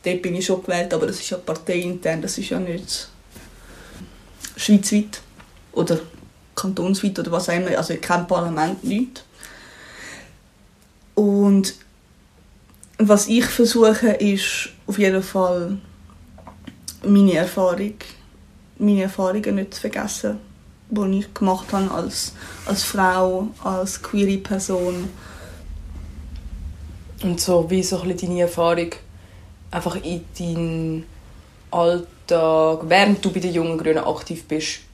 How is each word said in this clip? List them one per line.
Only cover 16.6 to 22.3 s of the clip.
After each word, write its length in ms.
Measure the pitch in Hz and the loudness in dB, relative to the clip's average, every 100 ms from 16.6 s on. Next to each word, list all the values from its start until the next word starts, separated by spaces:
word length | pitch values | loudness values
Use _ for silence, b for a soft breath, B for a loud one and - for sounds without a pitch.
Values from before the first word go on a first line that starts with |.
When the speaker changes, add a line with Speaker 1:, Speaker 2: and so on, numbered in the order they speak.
| - - - - | -20 -18 -18 -6
Speaker 1:
meine 320 | 196 202 196 165 | 4 8 8 6
Erfahrung, 580 | 180 - 185 180 208 214 - - - - - - - - | 0 2 2 2 -4 -8 -18 -20 -20 -20 -20 -20 -20 0
meine 260 | 208 196 | 2 4
Erfahrungen 520 | 190 190 185 202 208 196 | 2 0 0 0 -2 -2
nicht 200 | 196 - | -4 -6
zu 60 | |
vergessen, 580 | 214 - 214 - 208 214 - - - - - | -6 -6 -6 -4 -4 -6 -10 -20 -20 -20 -6
die 300 | 208 190 196 | -2 0 0
ich 120 | 202 - | -2 0
gemacht 360 | 196 185 - | 0 0 -2
habe 200 | 196 190 | -2 -2
als, 420 | - 180 - - | -2 -6 -6 -8